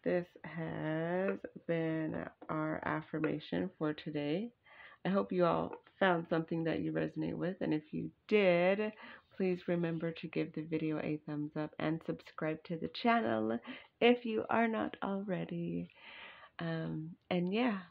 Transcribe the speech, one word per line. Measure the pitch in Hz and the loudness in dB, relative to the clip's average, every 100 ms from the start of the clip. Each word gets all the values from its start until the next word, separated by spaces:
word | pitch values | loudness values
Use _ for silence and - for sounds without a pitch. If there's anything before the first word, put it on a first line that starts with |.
This | 170 175 175 - | 2 0 -2 -12
has | 156 160 165 160 156 156 165 180 190 196 - - - | -12 -6 -6 -4 -2 0 0 0 0 -2 -8 -12 -2
been | 165 160 160 156 - - - - | 0 0 0 -2 -4 -8 -12 -6
our | 156 156 - - | -2 -2 -2 -2
affirmation | 156 156 156 156 147 - 175 185 - | -2 -4 -2 -2 -2 -2 -2 -2 -2
for | 156 | -2
today. | 151 - 151 147 165 240 _ _ - - - | -2 -6 -4 0 -2 -2 _ _ -20 -20 -6
I | 180 | 0
hope | 196 - | 0 2
you | 180 175 | 4 4
all | 165 165 - - _ | 4 0 -6 -16 _
found | 190 170 170 | 4 4 2
something | 165 160 165 165 | 0 0 0 0
that | 160 | 0
you | 160 | 0
resonate | 156 156 160 160 - | 0 -2 -2 -4 -2
with, | 160 190 | -4 -2
and | 160 | 0
if | 151 151 | 0 -2
you | 165 165 _ - | -6 -6 _ 2
did, | 214 190 170 180 202 214 - - - _ - | 6 6 6 6 4 0 -4 -18 -20 _ -2
please | 190 180 - | 0 0 0
remember | 175 170 165 170 | 0 2 0 -2
to | 165 165 | -4 -4
give | 156 156 | -2 -2
the | 160 | -4
video | 156 160 156 151 | -2 0 0 0
a | - 151 - | 0 -2 -4
thumbs | 151 151 156 | -4 -4 -4
up | 151 - | -6 -2
and | 156 160 - | -2 0 -4
subscribe | 160 - - 156 156 - | -6 -8 -4 -4 -4 -6
to | 165 | -4
the | 160 - | -4 0
channel | 240 233 226 226 - 233 - 262 - _ | 2 4 2 0 0 -2 -4 -16 -18 _
if | 233 240 233 | 6 6 2
you | 220 - | -2 2
are | 220 233 | 2 4
not | 220 208 - | 0 -2 -2
already. | 196 196 202 175 170 170 170 170 175 - - - - - - - | -2 -2 -2 -4 -2 -4 -4 -4 -6 -14 -20 -18 -18 -18 -18 -6
Um, | 165 165 165 160 160 - _ | -4 -2 -2 -4 -6 -12 _
and | 180 175 | 0 2
yeah | 208 247 196 175 | 2 2 0 -6